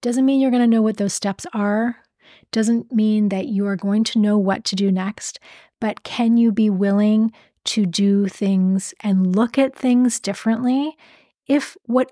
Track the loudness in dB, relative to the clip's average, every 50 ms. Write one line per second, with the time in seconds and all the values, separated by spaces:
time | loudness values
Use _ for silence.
0 | -6 -4 0 0 2 2 2 2 2 2 2 2 2 2 2 2 2 0 0 -2
1 | -4 -4 -4 -4 -6 -6 -6 -6 -12 -10 -6 -4 -2 0 0 0 -2 -4 -6 -8
2 | _ _ _ _ _ -20 -20 _ _ _ -4 -2 0 0 0 -2 -2 _ -2 0
3 | 0 2 2 2 0 0 -2 -2 -4 -4 -4 -2 -2 -2 -4 -4 -2 -2 0 0
4 | 0 0 0 0 2 2 2 2 2 0 -2 -2 -4 -6 -4 -2 0 0 0 0
5 | -2 -6 -8 -10 -14 -14 -14 -16 _ -20 -20 -20 -20 _ _ _ -6 -6 -6 -6
6 | _ -12 -6 -2 0 2 4 4 4 2 2 2 0 0 2 0 0 2 2 2
7 | 2 2 2 2 0 0 -4 -8 _ _ _ _ _ -6 -2 0 -2 0 0 0
8 | 2 2 2 2 0 0 -2 -4 -2 0 2 2 2 2 0 0 -4 -6 -14 _
9 | -4 0 0 2 2 2 2 2 0 0 0 0 0 0 -2 -4 0 2 2 4
10 | 2 2 0 -2 -6 -8 -8 -4 -2 -2 -2 0 0 -2 0 -2 -2 -4 -8 _
11 | -20 -20 -20 _ _ _ _ _ _ -2 -2 -2 -2 -4 -16 -20 _ -2 0 0
12 | 0 0